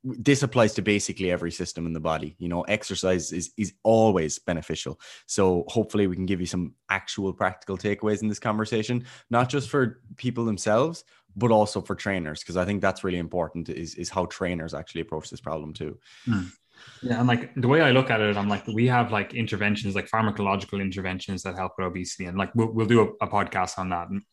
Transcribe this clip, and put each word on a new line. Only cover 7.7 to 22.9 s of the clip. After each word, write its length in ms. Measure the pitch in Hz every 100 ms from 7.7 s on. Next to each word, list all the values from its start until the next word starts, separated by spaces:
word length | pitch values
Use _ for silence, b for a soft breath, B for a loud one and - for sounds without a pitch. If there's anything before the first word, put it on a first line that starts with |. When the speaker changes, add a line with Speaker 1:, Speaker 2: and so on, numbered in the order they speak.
| 95
Speaker 1:
takeaways 460 | 104 101 107 104
in 60 | 107
this 100 | 101
conversation, 640 | 113 107 110 113 110 123 120 B B
not 220 | 120 127
just 180 | 147 117
for 320 | 143 123 - - -
people 300 | 127 120 117
themselves, 580 | 98 - 110 151 165 - b b -
but 140 | 117
also 320 | 110 107 104
for 120 | -
trainers, 480 | 95 - 95 78 76
'cause 140 | - 87
I 80 |
think 160 | 90 101
that's 240 | 98 92
really 140 | 98 90
important, 500 | 85 90 80 87 82
is, 260 | 60 82 -
is 120 | 87
how 160 | 95
trainers 480 | 90 - 90 87 80
actually 300 | 76 78 82
approach 260 | 80 78 -
this 140 | 69
problem 320 | - 80 76
too. 240 | 78 78 - B B
Speaker 2:
Hmm. 200 | B 107 90 - _ B B B
Yeah, 160 | 127 117
and, 100 | 123
like, 260 | 117 -
the 140 | - 120
way 140 | 151
I 80 | 151
look 180 | 127 131
at 120 | 113
it, 160 | 107 104
I'm 100 | 101
like, 180 | 104 -
we 200 | 107 123
have, 260 | 123 110
like, 220 | 104 98
interventions, 600 | - 110 101 104 104 101
like, 140 | 98 -
pharmacological 720 | 110 110 101 101 98 98 101
interventions 600 | 95 95 92 92 - 92
that 140 | 95 90
help 160 | 92 -
with 100 | 92
obesity, 380 | 92 90 -
and, 140 | 92 92
like, 160 | 95
we'll, 180 | 117 113
we'll 140 | 110
do 160 | 107